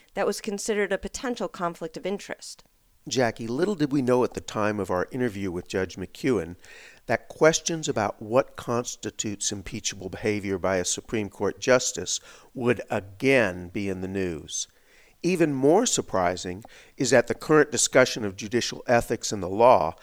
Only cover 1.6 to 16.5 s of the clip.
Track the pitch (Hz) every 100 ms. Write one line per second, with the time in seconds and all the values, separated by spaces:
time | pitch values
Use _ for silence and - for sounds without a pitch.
1.6 | 175 170 165 170 185 202 - - - -
2.6 | _ _ _ _ - 117 117 107 113 127
3.6 | 185 185 147 139 123 127 120 - - 110
4.6 | 104 104 95 90 90 131 123 98 98 87
5.6 | - 98 92 - 90 - 131 107 82 90
6.6 | - - - - - 117 - - 156 165
7.6 | - 165 151 120 104 - 107 120 - -
8.6 | - 120 120 - 107 - 113 101 - 101
9.6 | 92 110 - 95 92 - 117 104 98 95
10.6 | 92 95 90 - - 113 101 - 101 -
11.6 | - 127 - - 90 - - - - 135
12.6 | 120 113 - 110 95 98 135 135 104 90
13.6 | 87 107 98 92 92 98 92 78 85 -
14.6 | - _ _ _ _ _ 170 180 160 135
15.6 | 139 185 247 - - 95 90 90 92